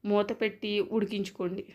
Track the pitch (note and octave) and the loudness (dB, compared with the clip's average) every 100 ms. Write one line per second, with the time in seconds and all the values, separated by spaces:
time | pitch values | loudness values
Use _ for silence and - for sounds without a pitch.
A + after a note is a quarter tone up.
0 | G3+ G#3 G#3 A3 A3 G#3+ G#3+ G#3 - A3 | 4 2 2 0 -2 -2 -2 0 2 0
1 | G#3+ G3+ G3 - F3+ F#3 - | 0 -2 -6 -4 -4 -4 -10